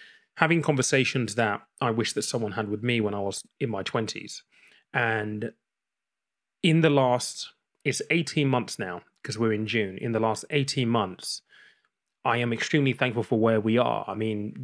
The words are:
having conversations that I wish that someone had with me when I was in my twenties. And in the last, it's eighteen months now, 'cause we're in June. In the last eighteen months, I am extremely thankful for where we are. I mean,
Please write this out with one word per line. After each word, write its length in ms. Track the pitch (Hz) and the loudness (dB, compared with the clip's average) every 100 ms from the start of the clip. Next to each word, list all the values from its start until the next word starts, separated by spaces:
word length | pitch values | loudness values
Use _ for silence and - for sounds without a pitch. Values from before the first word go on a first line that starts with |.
| - - _ - | -20 -20 _ 0
having 240 | 160 170 | 4 4
conversations 720 | 151 139 123 135 120 135 110 104 | 2 2 2 2 2 0 -2 0
that 240 | 110 104 _ - | 0 0 _ -4
I 100 | 120 | -2
wish 220 | 113 107 | 0 0
that 80 | - | -2
someone 320 | - 123 107 | -4 -4 -4
had 160 | 101 107 | -4 -4
with 140 | 104 | -2
me 180 | 120 120 | 0 0
when 120 | 104 | 0
I 60 | 101 | -2
was 260 | 98 - - - | -4 -6 -12 -8
in 100 | 131 | -6
my 140 | 101 | -4
twenties. 600 | 92 120 107 101 98 - _ _ _ _ _ | -4 -4 -4 -8 -12 -16 _ _ _ _ _
And 600 | 131 117 110 107 107 117 - _ _ _ _ _ _ _ _ _ - | -2 0 0 -2 -6 -8 -10 _ _ _ _ _ _ _ _ _ -2
in 200 | 180 160 | 2 6
the 80 | 156 | 6
last, 600 | 139 127 123 - - - _ _ _ 143 | 6 4 2 -2 -10 -14 _ _ _ -6
it's 160 | - - | -4 -2
eighteen 400 | 170 147 165 139 | -2 0 0 2
months 280 | 127 101 - | 0 -2 -8
now, 260 | 95 90 _ _ | -8 -8 _ _
'cause 140 | - 107 | -10 0
we're 160 | 113 | 0
in 120 | 107 107 | 0 0
June. 320 | 113 101 95 | -2 -2 -4
In 140 | 120 | -2
the 80 | 113 | 0
last 240 | 110 107 - | 0 -2 -2
eighteen 400 | 147 135 139 117 | -2 0 0 2
months, 540 | 117 113 92 - - _ - - _ _ _ _ _ 127 | 2 0 -4 -10 -12 _ -20 -20 _ _ _ _ _ 0
I 140 | 120 | 0
am 120 | 120 | 0
extremely 400 | 117 - 156 135 | -2 0 2 2
thankful 320 | 127 127 113 | 2 0 0
for 160 | 107 117 | 0 2
where 220 | 113 110 | 4 4
we 160 | 110 117 | 4 2
are. 260 | 120 107 98 | 2 0 -4
I 100 | 101 | -4
mean, 380 | 110 104 107 - | -4 -4 -6 -8